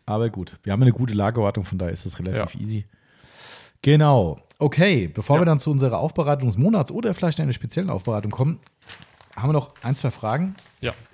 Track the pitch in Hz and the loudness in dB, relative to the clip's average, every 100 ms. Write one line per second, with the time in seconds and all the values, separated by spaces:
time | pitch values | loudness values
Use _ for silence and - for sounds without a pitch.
0 | - 107 117 101 90 - 104 101 127 113 | -4 -2 -2 -4 -12 -10 -4 2 4 4
1 | 123 104 101 117 104 101 90 92 87 87 | 0 0 0 0 -2 -2 -4 -4 -6 -6
2 | 95 - 90 101 - - 104 110 107 _ | -10 -8 -6 -4 -6 -8 -8 -6 -8 _
3 | _ _ _ - - - - _ 139 151 | _ _ _ -20 -20 -20 -20 _ 4 6
4 | 151 131 87 - _ - 147 - 196 143 | 6 6 4 -2 _ -2 -2 2 4 4
5 | 85 90 - 151 170 147 156 139 131 101 | 0 -4 2 4 4 2 2 0 0 0
6 | 151 - 147 143 127 95 170 214 123 196 | -2 -2 0 0 0 2 2 2 0 -2
7 | 226 - 175 156 147 120 - - 190 92 | -4 -2 -2 -2 -2 -4 -6 -6 -4 -4
8 | 120 107 101 101 139 - _ _ - - | -4 -4 -4 -2 -2 -2 _ _ -20 -20
9 | - _ _ - 131 151 - - 120 139 | -20 _ _ -6 0 0 -2 -8 -6 -4
10 | 123 - 107 131 190 190 - - 120 - | -4 -4 -4 -2 -4 -8 -20 -10 -10 -10
11 | - | -14